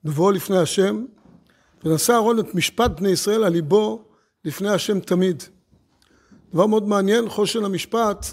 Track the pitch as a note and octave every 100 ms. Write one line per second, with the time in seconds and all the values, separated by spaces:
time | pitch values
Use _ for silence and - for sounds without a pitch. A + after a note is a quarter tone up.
0 | D#3 C#3+ F#3 G3 - F#3+ D#3+ - F#3+ G#3+
1 | B3 - _ - _ _ _ _ D#3+ D#3+
2 | - A#3+ A3 A#3 G3+ F#3 - - A#3+ D3+
3 | G3 F3+ - A3 G#3 E3+ D3+ G3+ G#3+ A3
4 | - _ _ _ D#3+ - G3+ F#3+ - G3+
5 | - F3+ F#3 D#3+ - _ _ _ _ _
6 | _ _ _ - _ D#3 G#3 G#3+ G#3 G3+
7 | G3 A3+ A3+ - G#3 A3+ G3+ F#3+ - A3+
8 | A3 G3+ -